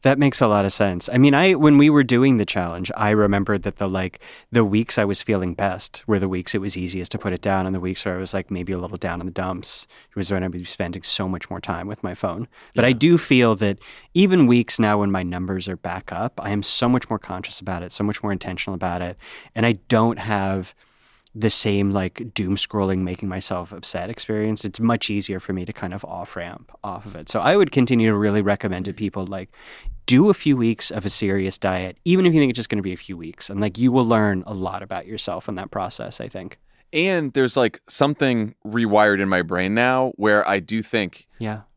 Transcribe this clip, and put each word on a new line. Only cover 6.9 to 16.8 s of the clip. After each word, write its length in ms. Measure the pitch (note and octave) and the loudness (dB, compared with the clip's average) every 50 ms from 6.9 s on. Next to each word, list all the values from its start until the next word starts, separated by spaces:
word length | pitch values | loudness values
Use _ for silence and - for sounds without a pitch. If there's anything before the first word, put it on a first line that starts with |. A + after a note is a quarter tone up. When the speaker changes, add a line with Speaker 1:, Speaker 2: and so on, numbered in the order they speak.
| F#2 F#2 F2+ - | -6 -8 -8 -8
Speaker 1:
to 60 | - | -10
put 160 | A2 - G2+ F#2 | -6 -6 -6 -6
it 80 | F2+ | -4
down, 240 | - G2+ G2 F#2+ F#2 | -2 -2 0 0 -2
and 100 | F#2 F#2+ | -2 -4
the 60 | F#2 | -4
weeks 240 | F2 F#2 F#2+ - - | -4 -6 -6 -6 -6
where 100 | G#2 F2+ | -6 -6
I 20 | |
was, 160 | F#2 F#2+ F2+ - | -6 -6 -6 -6
like, 160 | G2 F2 _ | -6 -6 _
maybe 220 | G2 F2 F2 E2+ | -8 -8 -6 -6
a 60 | F#2+ | -6
little 180 | F2+ F2+ F2 F2 | -6 -6 -8 -10
down 240 | F2 - F#2 E2 F2 | -8 -6 -6 -6 -6
in 60 | F2 | -8
the 60 | F#2 F2 | -8 -8
dumps 540 | - F#2 F#2 F#2 F2+ - - - - - _ _ - _ _ _ | -6 -6 -6 -6 -8 -8 -8 -8 -8 -10 _ _ -20 _ _ _
was 160 | G2+ F#2+ F2 | -8 -4 -2
when 100 | G2+ F#2 | -2 -2
I'd 100 | F#2 F#2 | -2 -4
be 120 | F2 F2+ F2+ | -6 -8 -12
spending 400 | - - _ F#2+ F2 F2 F#2 - | -12 -8 _ -8 -8 -6 -8 -6
so 240 | - - - G2+ | -6 -4 -4 -2
much 220 | F#2 F#2 E2+ - - | -4 -4 -6 -8 -10
more 100 | F2+ F2 | -12 -12
time 260 | - - F2+ E2+ F2 | -8 -8 -8 -8 -6
with 160 | G2+ G#2 _ | -10 -12 _
my 120 | - G2 F2 | -10 -10 -8
phone. 340 | - - F#2+ E2+ F#2+ A#2+ - _ - - - _ | -4 -6 -6 -4 -6 -10 -12 _ -20 -20 -6 _
But 100 | - A#2 | 2 4
I 40 | B2 | 4
Speaker 2:
Yeah. 40 | C3 | 4
Speaker 1:
do 200 | A2+ C#3+ E3 E3+ | 4 6 6 6
feel 380 | E3 - - C#3+ B2+ B2 A#2 A2 | 4 4 4 4 4 6 4 4
that 220 | F#2+ G#2 G2+ G2 - - - - - - _ _ | 2 0 -2 -2 -4 -10 -20 -20 -20 -20 _ _
even 340 | E3+ G3 F#3+ F#3 F3+ D3 | 4 4 6 6 6 6
weeks 320 | A#2+ A#2+ A#2+ A#2 - - - | 6 6 4 4 0 0 0
now 200 | A2+ G#2+ G#2 G#2 | 2 2 2 2
when 120 | G2+ G2+ | 2 0
my 100 | G2 F#2+ F#2 | 0 -2 -2
numbers 440 | F2+ F2 F2+ F#2 F2+ G2 F#2 F2+ | -4 -6 -6 -6 -4 -6 -6 -6
are 80 | F#2+ F#2 | -8 -10
back 380 | E2+ _ F2 F2 F#2+ - - F2 | -8 _ -10 -10 -10 -10 -10 -8
up, 260 | E2+ G#2+ B2+ _ - | -6 -6 -6 _ -8
I 100 | - G#2 | -8 -4
am 120 | G#2 G2+ G2+ | -4 -4 -4
so 240 | - - - | -4 -2 0